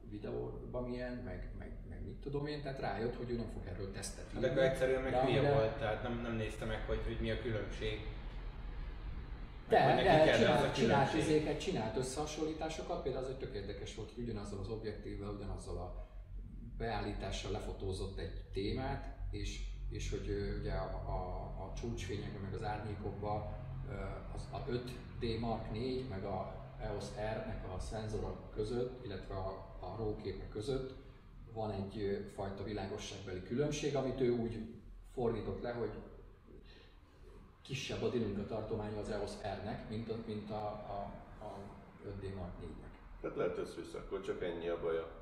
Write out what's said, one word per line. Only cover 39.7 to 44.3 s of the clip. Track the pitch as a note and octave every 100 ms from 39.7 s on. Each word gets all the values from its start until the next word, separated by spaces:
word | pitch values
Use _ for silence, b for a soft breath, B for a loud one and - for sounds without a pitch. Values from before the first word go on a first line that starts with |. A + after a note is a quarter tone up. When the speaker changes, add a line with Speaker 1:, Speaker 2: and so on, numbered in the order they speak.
| - -
Speaker 1:
mint | A2 A#2
a, | A2+ A2+
mint | G#2 G2+
a, | G#2+ G#2
a, | G#2 G2+ G2+ G2+ - - - G#2
a | G2 G2+ - - - F#2+
öt | G2+
D | G2 F#2+
Mark | F2 -
négynek. | F#2 - - - - -
Speaker 3:
Hát | - -
lehet | F2+ F2+
összvisz, | F2 - E2
akkor | - - G2
csak | F#2+